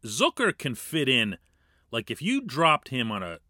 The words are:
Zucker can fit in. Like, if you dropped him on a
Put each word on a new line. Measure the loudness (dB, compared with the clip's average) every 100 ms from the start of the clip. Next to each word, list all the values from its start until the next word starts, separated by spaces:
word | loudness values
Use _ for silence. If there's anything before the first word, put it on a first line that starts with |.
Zucker | -6 0 0 2 0 0
can | -6
fit | -6 -4 0 4
in. | 4 2 -2 _ _ _ _ _
Like, | -6 -6
if | -6
you | -2 -2
dropped | -2 2 4 4 0
him | -4 -2
on | -2
a | -6 -10 _